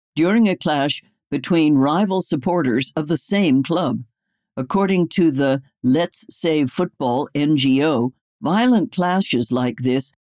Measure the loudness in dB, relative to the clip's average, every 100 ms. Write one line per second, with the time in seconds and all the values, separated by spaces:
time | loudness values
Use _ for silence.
0 | _ -2 2 4 2 2 -2 0 -2 -4
1 | -12 _ _ -6 0 2 4 4 2 2
2 | 0 -2 -2 -4 -2 0 0 -2 -2 -6
3 | -4 -4 -2 0 2 2 2 0 -2 -4
4 | -8 _ _ _ _ -10 -4 -2 0 0
5 | 0 2 2 2 0 0 -4 _ 0 0
6 | 0 -6 -16 -6 -2 0 0 -2 -4 -4
7 | -2 -2 -2 -2 0 2 2 2 2 0
8 | -2 -6 _ _ -2 0 2 2 0 -2
9 | 0 0 -2 -2 -2 -2 -2 -2 -2 -2
10 | -4 -14 _